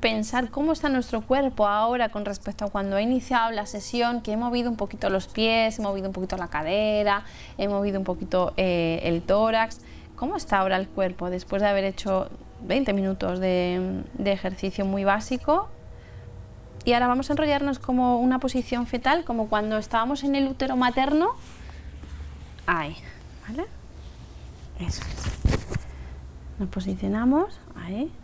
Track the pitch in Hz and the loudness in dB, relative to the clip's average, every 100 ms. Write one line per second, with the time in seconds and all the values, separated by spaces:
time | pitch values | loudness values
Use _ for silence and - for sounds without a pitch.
0 | 226 220 214 247 247 - 302 311 294 262 | 2 2 0 0 0 0 0 2 2 2
1 | 240 226 220 262 277 262 208 208 226 247 | 0 -4 2 2 2 2 2 4 2 2
2 | 226 208 202 196 - 202 208 202 196 196 | 0 0 -4 -6 -6 -6 -4 -2 0 0
3 | 220 254 254 254 226 226 208 208 - 240 | 2 0 2 2 2 0 -4 -6 -6 0
4 | 240 240 220 214 240 240 240 226 202 202 | 2 0 -2 -2 0 0 0 0 -4 -2
5 | 196 190 185 - 220 226 226 220 208 196 | 0 0 -2 0 4 4 4 2 -2 -2
6 | 190 190 185 185 175 151 156 196 214 214 | -4 -4 -4 -4 -4 -2 0 2 2 4
7 | 208 202 - - - - 196 202 202 196 | 4 2 0 -14 -16 -4 0 2 2 0
8 | 190 180 185 185 175 - 185 175 165 165 | -2 -2 0 2 2 2 2 4 2 0
9 | - 170 170 196 220 226 226 - - - | 0 0 2 4 4 4 0 -4 -14 -18
10 | - - 254 349 - 202 190 190 196 - | -18 -6 -4 -2 2 2 4 2 0 0
11 | 190 185 175 180 - 196 208 202 196 190 | -2 0 -4 -4 -2 2 4 4 2 -2
12 | 208 190 - - - - 185 214 269 202 | 0 0 0 -8 -16 -14 0 2 4 2
13 | 196 190 190 180 185 180 180 180 185 190 | 2 0 0 0 2 2 2 0 0 -2
14 | - - 202 196 185 185 196 190 196 196 | -6 -2 0 2 0 -2 -4 0 0 2
15 | 196 202 214 254 - 320 403 - - - | 2 2 2 -4 2 2 2 -8 -14 -16
16 | - - - - - - - - - 240 | -16 -16 -14 -16 -16 -16 -16 -6 2 4
17 | 247 247 269 294 302 285 285 269 - 254 | 6 2 2 0 2 2 2 -2 0 2
18 | 247 247 247 254 262 254 240 240 240 247 | 4 4 4 2 2 -2 -2 -2 -2 0
19 | 262 311 330 233 214 214 208 214 214 233 | 2 2 2 -2 2 2 2 0 0 0
20 | 233 277 277 277 269 269 262 254 247 240 | 2 0 2 2 2 0 0 2 2 4
21 | 262 302 370 508 - - - - - - | 4 6 4 0 -8 -14 -14 -14 -14 -14
22 | - - - - - - - 175 151 165 | -14 -12 -12 -12 -14 -10 -2 0 0 -8
23 | - - - - - 233 392 - - - | -14 -16 -16 -16 -10 -6 -6 -8 -16 -16
24 | - - - - - - - - 175 - | -16 -16 -16 -16 -16 -16 -14 -8 -6 -6
25 | - - - - - - - - - - | -6 -6 -6 0 2 2 2 -4 -4 -10
26 | - - - - - - 190 196 185 190 | -10 -12 -12 -14 -14 -4 -4 -2 -2 -2
27 | 196 208 240 285 392 - - - 175 196 | 0 2 4 4 2 -2 -14 -12 -8 -4
28 | 302 - | -4 -6